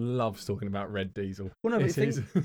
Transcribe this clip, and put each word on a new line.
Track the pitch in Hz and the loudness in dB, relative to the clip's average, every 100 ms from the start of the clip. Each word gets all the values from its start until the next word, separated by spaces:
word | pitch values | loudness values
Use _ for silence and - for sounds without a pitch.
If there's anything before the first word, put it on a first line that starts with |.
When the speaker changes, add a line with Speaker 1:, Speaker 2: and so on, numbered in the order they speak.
| 117 123 | 0 2
Speaker 1:
loves | 113 98 | 0 -2
talking | - 98 101 | -4 -2 -2
about | 98 98 | -2 -2
red | 101 95 | -2 -2
diesel. | 104 98 95 98 - | -2 -4 -4 -8 -4
Speaker 2:
Well, | 226 | 0
no, | 233 | 2
but | 131 | 2
Speaker 1:
It's | |
Speaker 2:
think, | 127 - 135 113 190 | 4 2 2 0 -2